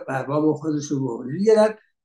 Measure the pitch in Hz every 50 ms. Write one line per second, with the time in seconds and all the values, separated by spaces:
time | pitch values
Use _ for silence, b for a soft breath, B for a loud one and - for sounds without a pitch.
0 | - - 135 131 127 131 143 151 151 156 143 139 156 160 151 147 135 - 147 135
1 | 135 123 113 117 127 - 147 180 202 220 220 214 214 214 214 b b b b _